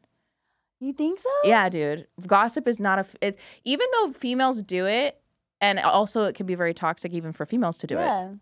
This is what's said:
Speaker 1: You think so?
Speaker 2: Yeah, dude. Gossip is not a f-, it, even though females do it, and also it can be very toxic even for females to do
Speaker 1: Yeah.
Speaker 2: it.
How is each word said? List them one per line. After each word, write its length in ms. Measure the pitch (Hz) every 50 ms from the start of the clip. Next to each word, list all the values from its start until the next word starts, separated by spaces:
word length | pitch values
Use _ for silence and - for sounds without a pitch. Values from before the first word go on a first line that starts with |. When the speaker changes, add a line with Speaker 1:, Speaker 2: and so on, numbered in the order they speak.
| _ _ _ _ _ _ _ _ _ _ _ _ _ _ _ -
Speaker 1:
You 120 | 254 269
think 280 | 277 - 302 320 370 392
so? 100 | - 508 554 571 587
Speaker 2:
Yeah, 240 | - 233 220 196 180
dude. 380 | 180 165 151 147 147 165 - _ - - 180
Gossip 400 | 180 202 196 214 233 - 311 -
is 120 | 247 233 208
not 200 | 202 196 190 196
a 20 |
f-, 140 | 190 196 - -
it, 180 | - 202 196 - - - - _ -
even 240 | 233 277 381 494 508 508
though 180 | 466 427 311
females 500 | 262 - - 240 247 254 262 262 262 220
do 240 | 196 - 185 180 185
it, 360 | 196 214 240 285 285 - _ _ _ _ _ _ _ _ -
and 180 | 202 202 196 190
also 460 | - 165 - 196 214 202 - 226 214
it 100 | 190 -
can 100 | - 196
be 100 | 185 180
very 180 | 175 175 170 170
toxic 400 | - 180 160 175 - - 175 175
even 180 | 170 165 160
for 140 | 160 - 151
females 320 | - 220 247 226 170 165
to 100 | - -
do 80 | 147 135
Speaker 1:
Yeah. 360 | - - 277 240 190 185 190
Speaker 2:
it. 60 | 196 202